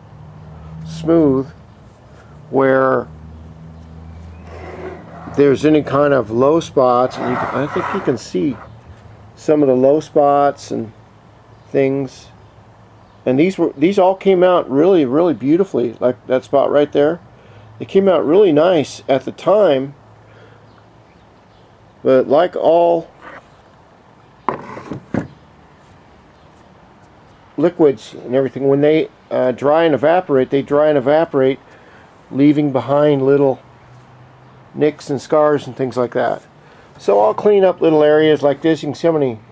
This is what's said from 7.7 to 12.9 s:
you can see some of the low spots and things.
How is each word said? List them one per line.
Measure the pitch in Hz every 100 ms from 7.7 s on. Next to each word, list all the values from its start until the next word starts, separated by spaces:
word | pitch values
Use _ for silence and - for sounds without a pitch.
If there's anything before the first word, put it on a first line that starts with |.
| 185 -
you | 196
can | 151 120
see | - 185 156 110 - - - - - - -
some | - - 151
of | 139
the |
low | 127 135 151
spots | - 156 143 143 143 139 -
and | 117 110 - - _ _ - _ - -
things. | 139 135 139 131 - - - - - - - -